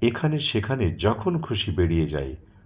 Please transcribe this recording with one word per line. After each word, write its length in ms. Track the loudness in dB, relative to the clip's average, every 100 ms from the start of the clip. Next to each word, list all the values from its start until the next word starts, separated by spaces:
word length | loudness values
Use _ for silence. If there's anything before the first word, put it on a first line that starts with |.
এখানে 360 | 0 2 0 0
সেখানে 520 | 0 -2 0 0 0
যখন 480 | 2 0 2 0 -2
খুশি 340 | -2 -4 -2
বেরিয়ে 340 | 0 2 2 0
যায়, 300 | -2 -4 -8 -16 -20